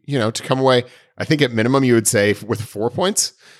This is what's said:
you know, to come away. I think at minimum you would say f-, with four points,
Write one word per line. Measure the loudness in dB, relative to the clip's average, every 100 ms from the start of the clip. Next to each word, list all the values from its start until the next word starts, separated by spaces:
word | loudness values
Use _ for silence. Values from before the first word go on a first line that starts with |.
you | -6 -2
know, | -2
to | -4
come | -4 0
away. | 2 2 0 -12 _ -10
I |
think | -2 0
at | 2
minimum | 0 2 2
you | 4
would | 4 2
say | 2 2
f-, | 0
with | -4 -6
four | -6 -6 -6
points, | -2 -2 -2 -6 -10 -20